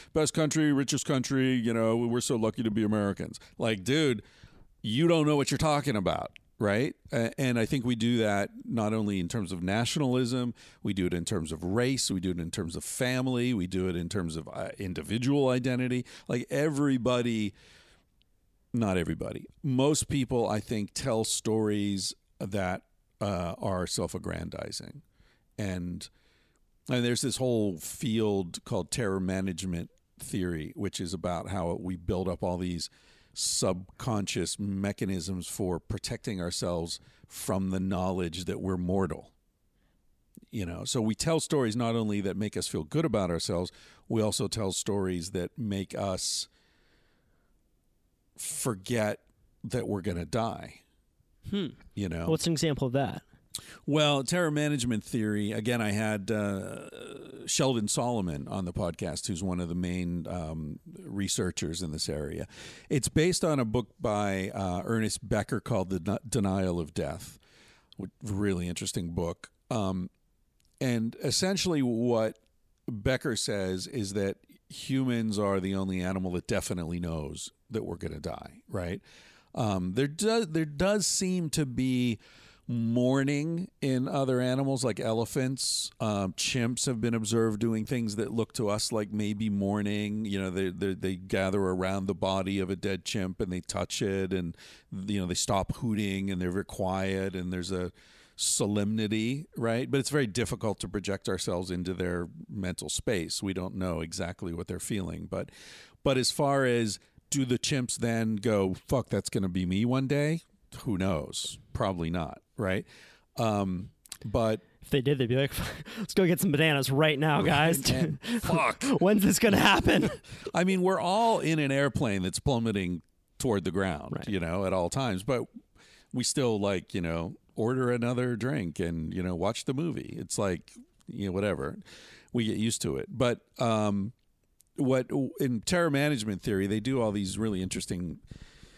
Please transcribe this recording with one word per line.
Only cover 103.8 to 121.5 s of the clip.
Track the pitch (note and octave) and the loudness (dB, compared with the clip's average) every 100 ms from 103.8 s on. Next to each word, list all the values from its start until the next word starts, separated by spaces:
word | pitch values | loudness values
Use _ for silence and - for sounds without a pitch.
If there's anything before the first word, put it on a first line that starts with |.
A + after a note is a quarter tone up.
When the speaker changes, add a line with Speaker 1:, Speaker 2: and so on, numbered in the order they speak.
| F#2 E2 | -2 -2
Speaker 1:
exactly | E2 F2+ F2 - F#2 | -4 -4 -6 -6 -6
what | E2+ F2+ | -6 -6
they're | F2+ | -6
feeling. | - G2+ E2+ E2 E2+ | -4 -4 -4 -6 -6
But, | F#2+ - - - - - - | -6 -6 -12 -20 -20 -20 -2
but | C#3+ B2+ | 2 2
as | B2+ | 2
far | - C#3+ C#3 B2+ | 2 4 4 4
as | A#2+ A2 G2+ _ - _ | 4 2 -2 _ -20 _
do | C#3+ B2+ | 0 2
the | B2 | 2
chimps | - C#3 B2 - | 2 0 0 -2
then | A#2 A2+ A2 G#2 | 0 2 0 2
go, | A2 G#2 F#2+ F#2 - | 2 4 4 0 0
"Fuck, | C3 - | 0 2
that's | G2+ - | 0 0
gonna | A2+ F#2+ | 0 0
be | F#2 F2+ | 0 2
me | F#2+ A#2+ | 2 2
one | C3 C3+ | 2 2
day"? | C#3+ D3 E3+ - _ _ - | 2 2 0 -6 _ _ -8
Who | - F#2 | -2 0
knows? | F#2+ D#2+ - - - - - | 2 2 -2 -6 -8 -10 -8
Probably | - G#2 F2+ E2 | -2 0 0 0
not, | F2 D2+ - - - | 0 -2 -8 -12 -4
right? | G2 G2 - - - - _ - | 0 0 -4 -14 -20 -20 _ -2
Um, | A2+ G#2 G2 F2+ G#2 - - - A2 | 0 2 0 -2 -6 -14 -20 -12 -2
but | A#2+ A2 C#3+ - _ | 0 2 0 -6 _
Speaker 2:
If | - | -2
they | C#3 | 0
did, | B2+ C#3 | 2 2
they'd | A#2 | 2
be | B2+ | 2
like, | C#3 - - - | 0 -2 -6 -8
<laughs> | - - | -10 -8
"Let's | G3 | -2
go | - F3+ | 2 4
get | F3 | 4
some | F#3+ | 2
bananas | C#3+ D#3+ C#3 C3 | 4 4 4 4
right | C#3 D#3 C#3 | 4 4 4
now, | D#3 D3 | 4 4
guys." | D3 C#3+ D#3+ D3+ B2 | 4 6 4 4 2
Speaker 1:
And, | B2+ D#3 C#3+ - | 2 0 -2 -2
and | A#3+ | -2
Speaker 2:
<laughs> | |
Speaker 1:
fuck. | - F3 B2 - C#4 A3 | 2 2 2 2 2 4
Speaker 2:
When's | F#3 G#3+ | 6 6
this | G3 - | 4 4
gonna | A3+ G3 | 4 6
happen? | G#3 F#3+ - - - B4+ - | 6 6 6 4 2 -2 -12
Speaker 1:
<laughs> | - - | -14 -4
I | E3+ F#3 | 2 4
mean, | F#3+ | 4
we're | F#3 F#3 | 2 2
all | F3 G3+ A#3 G#3 | 2 4 4 4
in | D#3 | 2